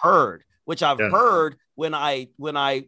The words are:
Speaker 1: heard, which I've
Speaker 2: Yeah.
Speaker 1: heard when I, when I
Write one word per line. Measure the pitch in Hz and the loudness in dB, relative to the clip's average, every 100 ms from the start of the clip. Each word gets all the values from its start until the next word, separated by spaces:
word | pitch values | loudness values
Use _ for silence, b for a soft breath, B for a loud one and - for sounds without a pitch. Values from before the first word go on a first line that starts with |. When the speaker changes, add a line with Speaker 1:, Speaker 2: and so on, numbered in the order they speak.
Speaker 1:
heard, | 170 180 120 85 _ _ | 2 4 2 -4 _ _
which | - 165 | -10 -2
I've | 156 131 | 0 0
Speaker 2:
Yeah. | 107 | 2
Speaker 1:
heard | 196 240 180 156 139 _ - | 2 2 2 0 -4 _ -8
when | 156 | -6
I, | 156 147 135 127 - | -4 -4 -4 -8 -12
when | 147 147 | -8 -2
I | 139 135 | -2 -2